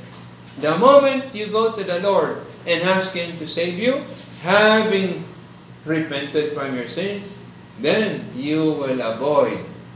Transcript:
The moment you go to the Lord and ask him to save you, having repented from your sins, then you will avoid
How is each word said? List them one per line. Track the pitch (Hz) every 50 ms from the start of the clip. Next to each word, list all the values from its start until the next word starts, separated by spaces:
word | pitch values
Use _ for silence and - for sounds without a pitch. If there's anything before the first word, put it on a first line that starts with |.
| - - - - - - - - - - - -
The | 147 151 160
moment | 170 226 269 277 277 277 269 262 254 - - -
you | 208 214 196
go | 208 220 226 220 220
to | 208 190
the | 180 175 175
Lord | 185 202 196 170 151 139 - - - - - - -
and | 170 170 165 175
ask | 185 190 190 190 - -
him | 175 170 165 170 160
to | 156 -
save | - 170 170 180 175 180
you, | 220 247 277 277 - - - - - - - - 151
having | 175 196 208 214 214 220 220 208 220 202 190 190 180 165 156 170 - - - - - - - - - - - -
repented | 147 160 160 156 147 143 139 143 143 - 156 147 147 147
from | 143 135 135 131
your | 123 117 113
sins, | - 165 185 202 202 202 - - - - - - - - - - - -
then | 123 151 196 220 214 196 151 127 - - -
you | 123 139 147 151 160 156 156 151
will | 143 139 131 127 123
avoid | 113 113 113 110 135 147 147 139 127 110 101 90 - - - - - - -